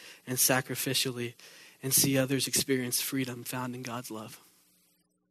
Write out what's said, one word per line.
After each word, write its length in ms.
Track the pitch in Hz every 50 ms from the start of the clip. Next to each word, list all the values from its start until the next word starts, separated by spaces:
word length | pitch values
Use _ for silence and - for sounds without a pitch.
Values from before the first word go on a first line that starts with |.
| - - - - -
and 120 | - 127 123
sacrificially 960 | - - 135 131 131 - 131 - - 139 131 - - 135 120 123 120 120 123 - - - - - - - - - -
and 100 | 135 135
see 240 | - - 139 135
others 300 | 131 131 127 139 131 123 -
experience 540 | - - - - 135 127 123 123 120 - -
freedom 420 | - - 135 131 123 123 120 120
found 300 | - - 127 127 127 120
in 80 | 123 127
God's 280 | 123 113 120 123 -
love. 300 | 110 107 110 117 131 - - - _ _ _ _ _ _ _ _ _ _ _ _ _ _ _ _